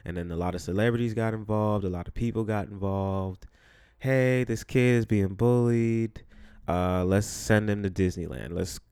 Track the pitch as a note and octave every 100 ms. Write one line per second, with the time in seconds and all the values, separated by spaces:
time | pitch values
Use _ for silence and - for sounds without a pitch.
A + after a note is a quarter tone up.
0 | - F2 F2 E2+ F2+ F2 F2 G2 A#2 A#2+
1 | A#2+ A2 A2+ A2 G#2+ G#2+ G#2+ G#2 F#2+ F2
2 | - - A#2 A2+ A2 G#2+ F2+ G2+ G2 G2
3 | F#2+ F#2+ F#2+ F2+ - _ _ _ _ _
4 | C3+ C3 B2+ B2+ A#2+ A2+ - C3 B2 A#2+
5 | A2 G#2 F#2+ G2 A#2+ B2 A#2+ A#2 A2+ A2+
6 | A2+ - - - - - - F2 F2+ F#2
7 | F2+ G2 G#2+ - - G#2+ G#2+ G#2 G2 F#2
8 | F#2 F2 E2 B1+ G#1+ F2 F#2 - -